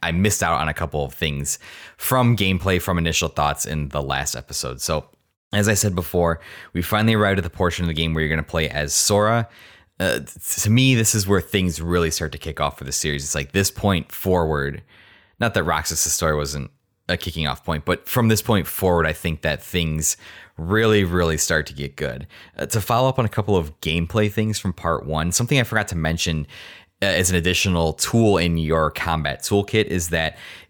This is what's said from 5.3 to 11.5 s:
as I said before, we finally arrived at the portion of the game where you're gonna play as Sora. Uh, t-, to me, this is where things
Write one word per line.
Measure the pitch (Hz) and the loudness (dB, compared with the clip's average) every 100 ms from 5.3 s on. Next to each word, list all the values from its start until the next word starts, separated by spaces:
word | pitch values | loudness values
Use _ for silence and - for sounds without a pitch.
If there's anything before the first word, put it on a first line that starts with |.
| _ _ | _ _
as | 101 104 | 0 2
I | 101 | 2
said | 104 | 0
before, | 90 85 90 85 80 - - - | -2 -2 2 2 0 -8 -20 -8
we | 90 | -6
finally | - 107 110 | -2 2 4
arrived | 110 101 98 | 4 4 2
at | |
the | 85 | -2
portion | - 90 87 85 | 0 0 0 -2
of | |
the | |
game | 78 82 78 | 0 0 0
where | |
you're | 78 78 | 0 -2
gonna | |
play | - 82 78 | -2 -2 -2
as | 73 73 - | -2 -2 0
Sora. | - 101 107 117 113 - - - _ - | 2 2 4 2 -2 -10 -20 -20 _ -4
Uh, | 92 58 | -2 -2
t-, | - - - - | -6 -10 -6 -2
to | 104 | 2
me, | 120 131 120 | 4 6 4
this | 110 | 2
is | 110 95 | 0 2
where | 98 | 2
things | - | 2